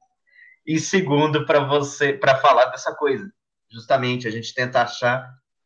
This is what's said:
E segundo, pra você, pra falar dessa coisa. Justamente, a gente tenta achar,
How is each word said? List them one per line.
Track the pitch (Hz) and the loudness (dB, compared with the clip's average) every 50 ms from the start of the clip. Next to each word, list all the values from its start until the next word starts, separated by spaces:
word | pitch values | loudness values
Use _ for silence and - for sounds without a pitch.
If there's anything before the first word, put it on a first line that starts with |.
| _ _ _ _ _ _ _ _ - - _ _ _ | _ _ _ _ _ _ _ _ -20 -20 _ _ _
E | 151 160 156 | -4 -4 -4
segundo, | - - - 190 160 139 147 143 151 151 147 151 - | -2 0 0 0 2 2 2 2 2 2 0 -2 0
pra | - 151 143 | 2 2 2
você, | 139 135 143 147 143 139 - - 147 139 143 | 2 2 0 0 -2 -2 -4 -2 -2 -2 -2
pra | - - 135 135 - | 0 2 2 2 4
falar | - 143 - - - | 4 4 6 6 4
dessa | 208 - - - 165 151 | 2 0 -6 -8 -10 -6
coisa. | - 147 139 131 107 98 196 - _ _ _ _ _ _ _ | -2 -2 -2 -2 -2 -6 -12 -18 _ _ _ _ _ _ _
Justamente, | 113 117 110 - 139 131 127 123 123 123 127 110 | -20 -20 -2 0 0 0 2 -2 -2 -4 -4 -6
a | |
gente | 107 117 113 - - | -8 -8 -10 -8 -6
tenta | 127 123 123 - 123 | -6 -6 -2 0 0
achar, | 120 - - - 123 120 127 131 - - - _ _ _ _ _ _ | 0 0 -2 -2 -2 -2 -2 -2 -6 -10 -18 _ _ _ _ _ _